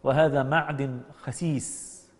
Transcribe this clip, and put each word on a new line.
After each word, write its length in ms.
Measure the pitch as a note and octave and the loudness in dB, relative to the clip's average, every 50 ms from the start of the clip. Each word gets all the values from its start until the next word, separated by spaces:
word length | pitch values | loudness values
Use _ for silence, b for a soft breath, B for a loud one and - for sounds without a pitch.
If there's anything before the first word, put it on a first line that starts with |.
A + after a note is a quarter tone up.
| - | 2
وهذا 380 | C3 C3 D3 D#3+ D#3 C#3 C#3 | 4 4 6 4 4 4 2
معدن 580 | C3 C3+ D3 E3 D3 D3+ D3+ C3+ C#3 C3+ B2+ B2 B2 - - | 2 2 2 2 2 0 -4 -4 -4 -4 -4 -8 -10 -14 -20
خسيس. 760 | - - C#3 - - F3 E3 D3+ B2+ - - - - - - - - - _ _ _ | -12 -10 -10 -6 -4 -2 -2 -2 -2 -4 -6 -10 -12 -14 -16 -18 -20 -20 _ _ _